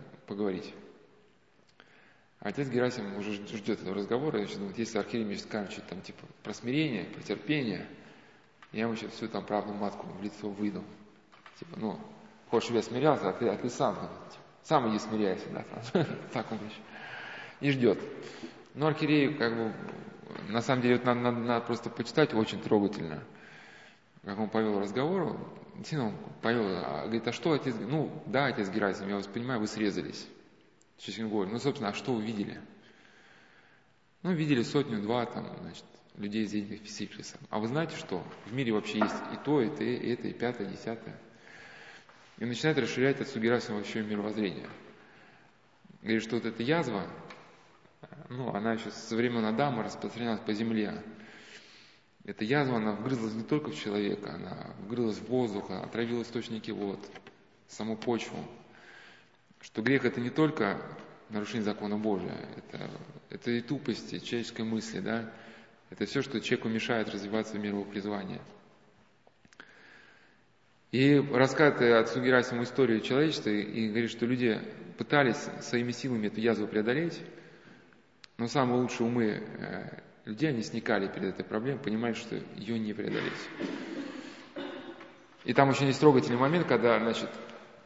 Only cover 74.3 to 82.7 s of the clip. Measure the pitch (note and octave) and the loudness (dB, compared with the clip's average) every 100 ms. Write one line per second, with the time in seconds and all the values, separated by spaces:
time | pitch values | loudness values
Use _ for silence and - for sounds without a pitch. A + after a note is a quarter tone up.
74.3 | B2+ A#2+ G#2+ - - - - - D3 C3 | 4 4 2 -2 -10 -14 -8 4 6 6
75.3 | G#2 - - - A#2+ A#2+ A#2+ C3+ A#2 G#2 | 4 -2 -8 -2 0 0 -2 -2 0 0
76.3 | G#2+ A2+ G#2 G#2 G#2+ G#2+ C#3 E3+ - - | 2 2 2 2 2 2 2 0 -4 -12
77.3 | - - - - - - - _ _ - | -16 -20 -20 -20 -20 -20 -20 _ _ -16
78.3 | - A#2 C#3+ B2 B2 A#2+ - A#2 A#2+ A2 | -6 0 4 4 4 2 2 2 4 2
79.3 | G2+ - - G2+ F#2+ - - - - - | 0 -6 -8 -6 -6 -8 -12 -16 -16 -10
80.3 | G#2+ D#3 A#2 G#2 A#2 A#2 G#2 G2 - F#2+ | 0 2 2 -2 -4 2 2 2 0 -2
81.3 | - - G#2+ B2+ B2+ G2+ A2 A#2+ G#2+ - | -2 -2 -2 0 -2 -2 0 0 -2 -4
82.3 | G#2 - - F#2+ | -8 -8 -8 -4